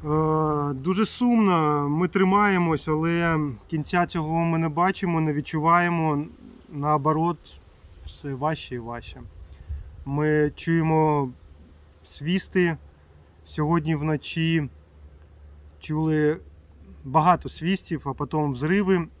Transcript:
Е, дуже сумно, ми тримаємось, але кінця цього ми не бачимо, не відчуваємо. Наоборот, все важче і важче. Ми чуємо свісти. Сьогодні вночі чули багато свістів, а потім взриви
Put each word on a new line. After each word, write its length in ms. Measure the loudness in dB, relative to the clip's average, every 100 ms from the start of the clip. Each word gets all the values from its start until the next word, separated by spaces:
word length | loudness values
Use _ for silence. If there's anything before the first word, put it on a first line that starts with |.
Е, 680 | -2 0 2 2 0 0 -2
дуже 320 | -4 -2 0 0
сумно, 800 | 0 2 4 4 4 2 2 0
ми 200 | 0 0
тримаємось, 800 | 2 4 4 4 4 2 0 0
але 500 | 0 0 0 2 0 -2 -6 -8
кінця 400 | -6 -2 0 0
цього 320 | -2 -2 0
ми 200 | 0 0
не 100 | 0
бачимо, 520 | 0 0 0 -2 0
не 120 | 0
відчуваємо. 920 | -2 -4 -2 2 2 2 0 0 0 -4 -12 -20 -20 -16
Наоборот, 680 | -6 0 0 2 0 0 -2 -10 -20 -20 -20 -20 -20 -20
все 280 | -14 -10
важче 400 | -4 -2 -4 -6
і 40 | -10
важче. 440 | -10 -12 -14 -16 -18 -18 -20 -20 -12 -12 -10 -14
Ми 480 | -6 -2 2 2 2 -2
чуємо 760 | -2 0 2 2 2 2 -2 -8 -20 -20 -20 -20 -20 -20
свісти. 720 | -20 -12 -4 -4 -2 0 0 0 -10 -20 -20 -20 -20 -20 -16
Сьогодні 480 | -4 0 0 0
вночі 760 | -2 0 -4 -4 -4 0 0 -2 -8 -20 -20 -20 -20 -20 -20 -20 -20 -20 -20
чули 600 | -6 -2 0 2 2 0 -6 -20 -20 -20 -20 -18
багато 440 | -2 2 4 4 0
свістів, 540 | -6 -2 -2 -2 -6 -4
а 40 |
потім 400 | -6 -4 -2 -2
взриви 560 | -2 2 2 4 2 0 -10